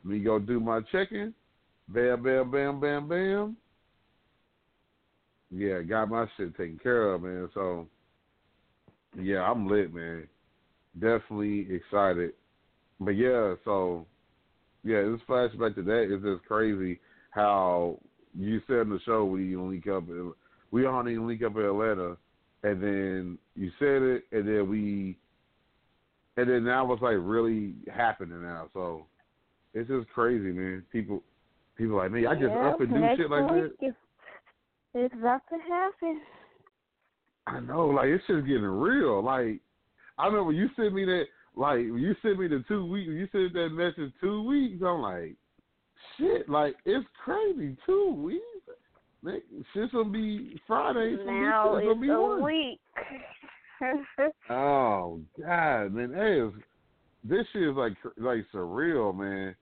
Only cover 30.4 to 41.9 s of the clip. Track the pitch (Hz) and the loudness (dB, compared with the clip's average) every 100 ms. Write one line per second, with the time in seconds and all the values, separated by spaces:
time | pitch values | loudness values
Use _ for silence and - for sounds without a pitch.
30.4 | 95 90 92 92 90 113 98 98 _ _ | 0 -4 -4 -6 -6 -6 -4 -8 _ _
31.4 | _ _ _ - 113 104 92 117 117 151 | _ _ _ -4 0 2 0 2 2 2
32.4 | 131 107 - - 123 143 - 262 156 147 | 2 2 2 2 2 4 4 2 2 2
33.4 | 311 339 339 - 269 226 _ _ - - | 4 2 0 -4 -6 -6 _ _ -20 -20
34.4 | _ _ _ _ _ 247 254 247 233 262 | _ _ _ _ _ -4 -4 0 0 0
35.4 | - 330 320 349 381 - 330 311 - - | -2 -10 -4 -2 -2 -2 -6 -6 -12 -20
36.4 | - _ _ _ _ _ _ _ _ _ | -20 _ _ _ _ _ _ _ _ _
37.4 | - 131 120 151 156 139 131 180 - 170 | -8 -8 -4 0 2 4 4 2 2 0
38.4 | 139 131 101 95 170 254 156 101 117 131 | 2 2 2 0 2 2 4 2 2 0
39.4 | 117 107 _ _ _ _ - - 185 208 | -2 -4 _ _ _ _ -16 -2 0 2
40.4 | 170 160 233 - 214 196 185 180 147 _ | 2 2 0 2 0 0 0 0 -2 _
41.4 | _ - 139 127 117 | _ -2 0 2 0